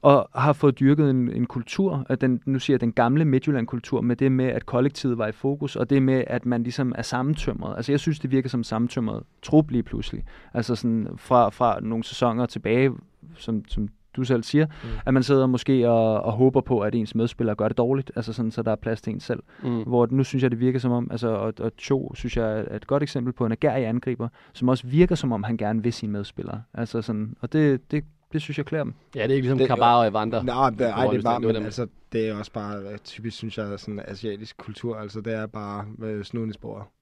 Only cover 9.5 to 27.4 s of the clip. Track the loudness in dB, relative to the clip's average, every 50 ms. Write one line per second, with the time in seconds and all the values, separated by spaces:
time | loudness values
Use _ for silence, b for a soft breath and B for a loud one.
9.5 | 4 4 6 4 -2 -2 -2 -2 -6 -6 -6 -6 -8 -8 -10 B B B B B
10.5 | B -4 -2 -2 -2 -2 0 0 0 0 -2 -4 -8 -12 -2 4 6 6 6 4
11.5 | 2 2 2 2 2 0 -2 -4 -4 -4 -6 -6 -2 0 0 0 2 0 -2 -2
12.5 | -4 -6 0 2 4 4 4 2 0 -4 -14 _ _ _ -20 -20 -20 -12 -6 -4
13.5 | -4 -4 -4 -4 -4 -4 -4 -4 -8 _ _ _ -6 -4 0 2 2 2 2 2
14.5 | 2 2 2 2 -2 -12 -8 -8 -8 -4 0 2 4 4 4 6 4 4 6 4
15.5 | 2 0 2 2 4 4 6 6 6 6 4 4 2 2 0 -2 2 4 4 6
16.5 | 6 4 2 2 0 0 2 0 0 -2 -2 -2 0 0 0 0 -2 -2 -2 -2
17.5 | 0 0 0 0 2 0 2 2 0 -2 -2 -6 -8 -8 -8 -6 -4 -4 -4 -2
18.5 | -2 -2 -2 -2 -2 -2 -2 -4 -4 -4 -4 -8 -8 -8 -6 -6 -6 -6 -8 B
19.5 | B B B -2 -2 -2 -2 0 4 4 4 4 4 2 2 2 0 0 2 2
20.5 | 0 2 0 0 0 0 0 0 0 0 -2 -4 -4 -4 -2 -2 -2 -2 -2 -4
21.5 | -4 -4 -6 -6 -6 -8 -2 -2 -2 -2 -2 -6 -10 -8 -8 -4 -2 -2 -2 0
22.5 | -2 -4 -4 -6 -8 -10 -4 -2 0 0 0 -2 -4 -4 -4 -4 -2 -2 0 0
23.5 | 0 0 0 0 2 0 -2 0 -2 -2 -2 -4 -4 -4 -6 -8 b b b b
24.5 | b -2 2 2 2 2 0 0 4 4 6 6 4 -2 0 -2 -2 -2 -2 -4
25.5 | -4 -2 -2 -2 -2 0 0 -2 -2 -2 -6 -6 -6 -6 -8 -8 -10 -10 -8 -8
26.5 | -8 -10 -12 _ -8 -8 -8 -4 -4 -6 -4 -4 -4 -4 -4 -8 -8 _